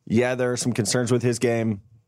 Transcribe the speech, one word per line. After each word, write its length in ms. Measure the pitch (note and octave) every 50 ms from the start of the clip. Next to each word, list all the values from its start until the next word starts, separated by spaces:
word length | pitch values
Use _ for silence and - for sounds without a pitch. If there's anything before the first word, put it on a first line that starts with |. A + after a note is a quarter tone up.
| -
yeah, 280 | - - A2+ A#2+ B2 C3
there 160 | B2 B2+ B2 B2
are 40 |
some 160 | A#2+ - B2+ A2
concerns 380 | - G#2+ - - B2 B2 A2
with 120 | B2+ A#2+ G#2
his 160 | B2 A#2+ -
game. 400 | - A#2+ A#2 A#2 A2+ A2+ A2 G2+ - _ _ - _